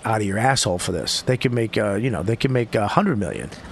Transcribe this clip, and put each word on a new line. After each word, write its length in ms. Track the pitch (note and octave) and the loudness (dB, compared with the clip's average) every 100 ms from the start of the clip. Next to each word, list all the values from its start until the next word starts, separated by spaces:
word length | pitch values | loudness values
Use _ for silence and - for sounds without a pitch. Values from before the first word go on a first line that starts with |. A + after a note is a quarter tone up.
out 160 | G#2+ A2 | -2 0
of 60 | G2+ | 0
your 100 | G2 | 2
asshole 400 | B2+ C#3 G#2+ F2 | 4 4 2 0
for 140 | - | -2
this." 300 | E2+ - - | -4 -2 -2
They 140 | - B2+ | 0 0
could 160 | B2+ | 2
make, 240 | A#2 A2+ A2+ | 0 0 0
uh, 180 | G#2 | 0
you 160 | G2+ B2+ | 0 0
know, 120 | F#2 | -2
they 140 | F#2+ A2+ | -2 0
could 160 | C3+ | 0
make 240 | B2 A#2 A#2+ | 0 0 0
a 100 | G2+ | 2
hundred 320 | - G3+ A2 | 2 2 0
million. 320 | E2+ - - - - | -2 -6 -10 -12 -4